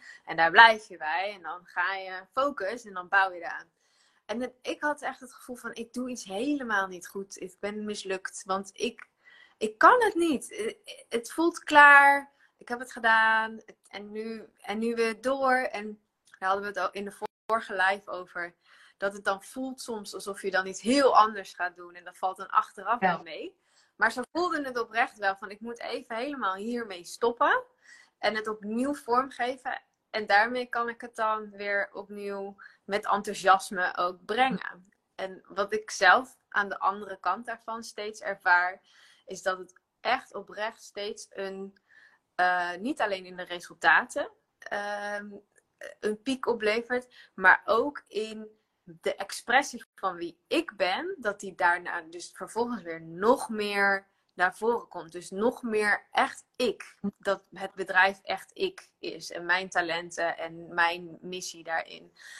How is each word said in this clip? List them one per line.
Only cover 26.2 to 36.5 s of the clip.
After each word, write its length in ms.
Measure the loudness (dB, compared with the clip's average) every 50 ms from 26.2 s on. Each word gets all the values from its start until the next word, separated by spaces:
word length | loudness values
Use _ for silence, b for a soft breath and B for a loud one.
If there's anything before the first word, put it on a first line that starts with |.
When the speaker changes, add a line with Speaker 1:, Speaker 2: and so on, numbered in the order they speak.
| -6 -6 -6 -4 -2 -2 -2
Speaker 1:
hiermee 480 | -4 -4 -6 -4 -4 -6 -6 -10 -12 -12
stoppen. 600 | -14 -6 0 0 0 2 4 4 4 4 2 0 -4 _ b b b b b b b b -4
En 180 | -2 -2 -2
het 120 | -2 -4 -6
opnieuw 460 | -8 -8 -6 -4 -2 -2 0 -2 -2
vormgeven. 880 | -4 -2 2 2 2 2 0 -2 -4 -4 -4 -4 -6 -6 -8 -8 -8 _ _ _ _ _ _
En 160 | -6 -4 0
daarmee 400 | 4 6 6 6 4 2 -2 -4
kan 240 | -4 -2 -4 -2 -4
ik 120 | -6 -10
het 140 | -12 -12 -6
dan 340 | -2 0 0 0 -2 -4 -10
weer 400 | -10 -8 -4 -2 0 0 -2 -2 -6
opnieuw 640 | -12 -12 -12 -10 -10 -8 -6 -6 -6 -8 -10 -12 B B B B B B
met 200 | -4 -4 -2 0
enthousiasme 920 | 0 -2 -2 -2 -4 -6 0 6 6 6 6 6 0 -4 -2 -2 -2 -2 -2
ook 280 | -2 -2 -4 -6 -8
brengen. 640 | -4 2 2 2 2 2 -2 -6 -8 -14 -16 -20 _ _ _ _ _ _
En 280 | -10 -10 -10 -10 -12 -18 -10
wat 260 | -4 -2 -2 -2 -2
ik 180 | -6 -6 -6
zelf 460 | -2 4 6 8 8 6 4 -2 -14 _ _
aan 200 | _